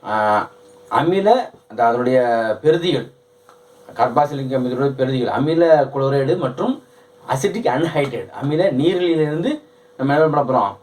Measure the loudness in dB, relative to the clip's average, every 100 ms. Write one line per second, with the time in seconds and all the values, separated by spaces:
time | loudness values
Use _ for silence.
0 | -4 -2 0 0 -2 -14 -20 -20 -4 -2
1 | 0 2 4 2 0 -12 _ -2 0 2
2 | 2 2 2 0 -2 0 2 2 0 -2
3 | -4 _ _ _ _ -20 _ -20 -20 -4
4 | 0 2 0 -2 -4 -2 -2 -2 -2 0
5 | 0 0 -2 -2 0 2 4 4 4 0
6 | 0 0 0 0 -2 -4 -4 -4 -10 -20
7 | _ _ -8 -4 -2 -2 -2 -2 -2 -2
8 | -4 -6 -10 -8 -4 0 0 2 0 2
9 | 0 0 0 -2 -4 -6 -10 _ _ -6
10 | -2 2 2 2 0 0 0 -6